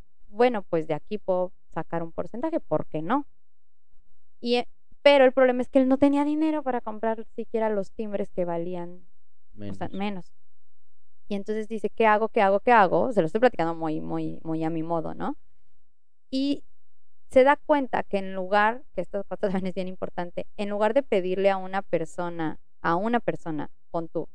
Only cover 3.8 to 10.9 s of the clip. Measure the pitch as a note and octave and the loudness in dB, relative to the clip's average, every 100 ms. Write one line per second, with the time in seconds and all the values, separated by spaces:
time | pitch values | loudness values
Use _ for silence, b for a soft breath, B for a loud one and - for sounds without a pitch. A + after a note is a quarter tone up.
3.8 | - - - - - - A#3+ A#3+ - - | -14 -14 -10 -10 -10 -6 0 0 0 -8
4.8 | - - C#4+ C#4+ C4 C4+ B3+ B3+ A#3+ C4+ | -14 4 6 10 8 8 4 4 4 4
5.8 | C4 C4+ C#4+ C#4+ D4 D4+ D#4 D4+ C4+ A#3+ | 6 6 6 4 2 2 2 0 -2 -4
6.8 | A3+ G#3+ A3+ A3 A3 - G#3+ A3+ A3 G#3 | -4 -4 -2 -2 -6 -8 -4 0 0 0
7.8 | F#3+ - G#3+ G3 G3 - F3 E3+ F3 F3 | -2 -6 -4 -4 -2 -2 0 0 -2 -4
8.8 | F3 F3+ - - - - - G#3 G3+ G3 | -6 -10 -10 -10 -10 -10 -10 -8 -4 -4
9.8 | F3+ F#3+ G#3 F#3+ - - - - - - | -4 -2 -4 -4 -8 -10 -8 -8 -8 -8
10.8 | - | -8